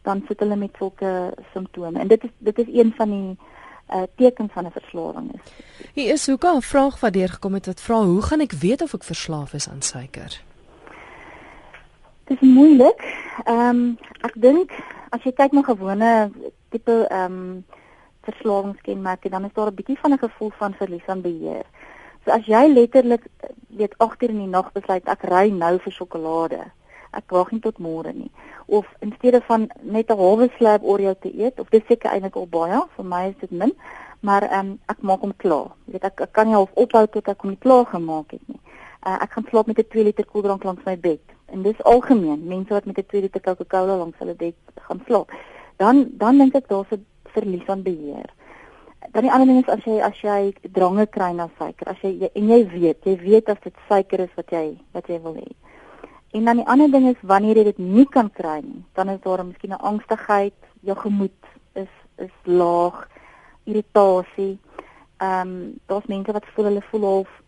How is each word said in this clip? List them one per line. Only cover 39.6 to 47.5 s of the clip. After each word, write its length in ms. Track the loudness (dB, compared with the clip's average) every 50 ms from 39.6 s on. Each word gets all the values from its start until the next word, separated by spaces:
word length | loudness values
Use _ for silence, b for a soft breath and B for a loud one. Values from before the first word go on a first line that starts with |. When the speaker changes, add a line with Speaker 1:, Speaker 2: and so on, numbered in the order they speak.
| 2
Speaker 1:
met 100 | 2 0
'n 100 | -2 -2 _
twee 140 | 0 2 2
liter 220 | 2 2 -2 -6
koeldrank 380 | _ _ -4 -2 -2 -2 -2 -4
langs 200 | -8 -8 -6 -6
my 120 | -8 -8
bed. 220 | -2 -2 -2 -2 -2 _ _ _ _ _
En 160 | -14 -12 -4
dis 220 | -2 -2 -2 2 4
algemeen, 640 | 6 6 6 4 0 -4 -2 -2 -2 -4 -6 -8
mense 260 | -10 -8 -8 -6 -4 -4
wat 120 | -4 -4
met 120 | -6 -10
'n 80 | -10 -10
twee 140 | _ -4 -4
liter 200 | -4 -4 -8 -6
Coca-Cola 560 | -6 -6 -6 _ -8 _ -2 -2 0 0 -2
langs 200 | -4 -6 -8 -10
hulle 160 | _ -12 -12 -10
bed 220 | -8 -8 -10 -10 _ _ -20 _
gaan 260 | -20 -12 -12 -12 -12 -4
slaap. 260 | 0 0 0 0 B B B B B B B B B B
Dan, 320 | 0 2 4 4 4 4 2 -4
dan 200 | -2 2 4 6
dink 180 | 6 6 6 4
ek 120 | 0 -2
daar's 240 | -2 -4 -4 -4 _
'n 140 | -8 -10 -10 _ _ _ _ -8 -8
verlies 340 | -6 -4 -4